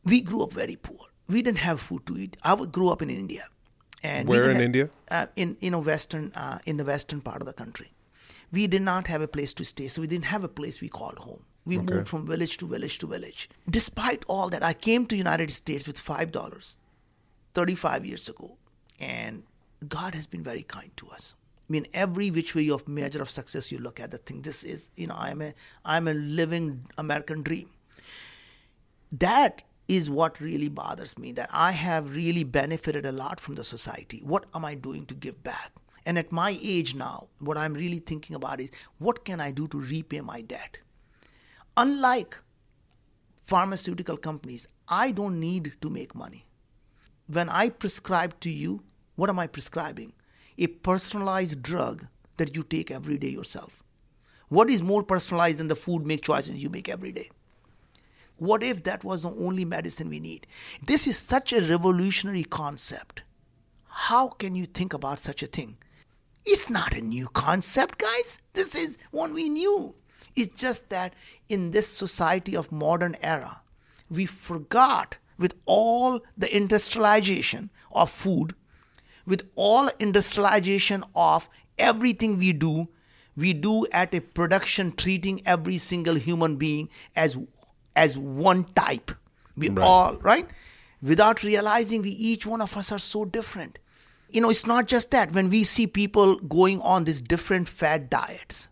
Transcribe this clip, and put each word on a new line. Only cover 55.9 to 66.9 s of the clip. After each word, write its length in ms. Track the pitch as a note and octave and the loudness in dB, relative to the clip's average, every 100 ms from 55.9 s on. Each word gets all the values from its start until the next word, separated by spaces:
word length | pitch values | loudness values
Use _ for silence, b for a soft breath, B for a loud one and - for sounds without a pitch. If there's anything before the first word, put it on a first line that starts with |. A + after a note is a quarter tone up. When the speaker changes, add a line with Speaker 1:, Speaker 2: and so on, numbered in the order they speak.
| E3+ D3+ | -2 -2
Speaker 1:
make 180 | D#3 | -4
choices 340 | - C#3+ C#3 C#3+ | 0 0 -2 -8
you 120 | C#3+ | -8
make 180 | E3+ - | -8 -8
every 240 | F3+ F#3+ | -8 -8
day? 180 | F#3 - _ _ _ b b b b b b b b | -12 -14 _ _ _ b b b b b b b b
What 260 | E3+ G#3+ | 2 2
if 200 | A#3+ G#3 | 2 -2
that 200 | F#3 F#3 | -4 -6
was 200 | G3 F#3 | -6 -6
the 80 | E3+ | -6
only 340 | - F3+ F#3 F3 | -6 -4 -4 -4
medicine 440 | - E3+ - E3 | -6 -8 -8 -10
we 100 | D3+ | -8
need? 260 | D#3+ E3 - B B B - | -12 -14 -18 B B B 2
This 220 | C#4+ - | 2 4
is 100 | - | 0
such 340 | - C4 C4+ | 0 0 2
a 100 | A#3 | 2
revolutionary 840 | E3 E3+ F3+ F3+ F#3+ F#3+ G3 F#3+ | 4 4 4 4 2 0 -2 -4
concept. 800 | D#3 - D3+ C#3+ - C#3 - - - _ _ _ _ _ _ | -4 -4 -6 -6 -8 -10 -14 -20 -20 _ _ _ _ _ _
How 400 | - - A#3+ C4 | -6 2 2 2
can 280 | - F#3+ F#3 | -2 -6 -6
you 100 | F3+ | -6
think 280 | - F#3 | -6 -6
about 260 | C#3+ C#3 C#3+ | -4 -6 -8
such 220 | - C#3+ | -8 -8
a 60 | - | -8
thing? 300 | - A#2+ B2+ b b b b _ _ - | -8 -10 -16 b b b b _ _ 2
It's 240 | G4+ - | 2 2
not 260 | A3 - | -2 0